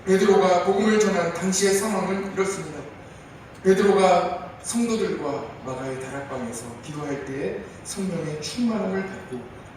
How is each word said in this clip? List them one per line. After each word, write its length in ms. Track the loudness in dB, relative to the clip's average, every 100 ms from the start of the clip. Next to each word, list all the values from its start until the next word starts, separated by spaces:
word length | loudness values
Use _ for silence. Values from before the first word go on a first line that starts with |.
베드로가 600 | 2 4 6 6 6 4
복음을 360 | 4 2 4 4
전한 320 | 4 2 0
당시의 420 | -2 -2 2 2 2
상황은 580 | 0 -2 -2 -2 -4
이렇습니다. 440 | -2 -2 -2 -8 -10 -12 -16 -18 -20 -20 -20 -20 -2
베드로가 880 | 4 6 6 6 6 6 2 -4 -10 -12
성도들과 800 | -4 -2 0 0 0 -2 -4 -6 -8 -12
마가의 360 | -10 -8 -6 -8
다락방에서 640 | -8 -8 -8 -8 -8 -8 -12 -14
기도할 420 | -12 -8 -6 -6
때에 380 | -6 -4 -4 -6 -10 -14
성령의 560 | -10 -6 -4 -2 -4 -6
충만함을 640 | -6 -2 0 0 -2 -2 -4
받고 340 | -10 -10 -12 -12 -16 -18